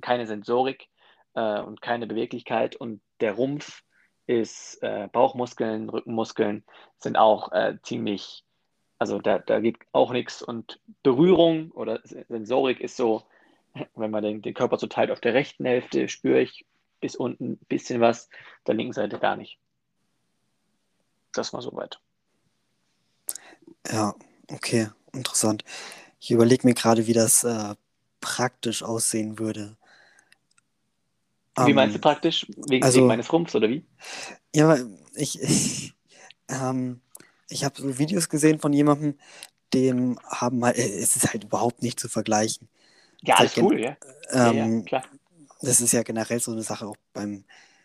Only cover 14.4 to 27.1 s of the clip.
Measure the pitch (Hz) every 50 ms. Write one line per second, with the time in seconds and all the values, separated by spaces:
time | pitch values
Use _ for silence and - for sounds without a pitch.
14.4 | 104 110 107 - 127 113 127 - - - - - 113 101 101 - - 123 110 131
15.4 | 139 - - - 135 127 123 123 123 - - 135 127 123 - - - 131 131 131
16.4 | 127 - - - - _ _ _ _ _ _ - - 135 - - 135 120 - -
17.4 | 131 120 - - _ - 139 139 - - 127 120 117 117 117 - - _ - -
18.4 | - - - _ - - 120 110 120 123 117 - 107 104 - - - 101 101 -
19.4 | 104 - - _ _ _ _ _ _ _ _ _ _ _ _ _ _ _ _ _
20.4 | _ _ _ _ _ _ _ _ _ _ _ _ _ _ _ _ _ _ - 127
21.4 | 117 - - - 123 123 - - - - - - _ _ _ _ _ _ _ _
22.4 | _ _ _ _ _ _ _ _ _ _ _ _ _ _ _ _ _ - - -
23.4 | - - - _ _ - - _ - - - 110 107 101 - - - _ _ _
24.4 | _ - - - - - 123 117 110 104 - _ _ _ - 131 120 - - -
25.4 | - 110 107 107 - - - - - - - - - - _ _ - - 117 117
26.4 | 117 120 131 - - 127 120 - - 113 113 113 110 113